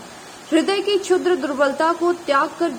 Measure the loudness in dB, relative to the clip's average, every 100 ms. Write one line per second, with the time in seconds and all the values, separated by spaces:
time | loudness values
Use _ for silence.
0 | -12 -18 -18 -16 0 2 2 0 2 0
1 | 2 2 2 0 0 2 0 2 0 2
2 | 0 0 0 0 0 0 -2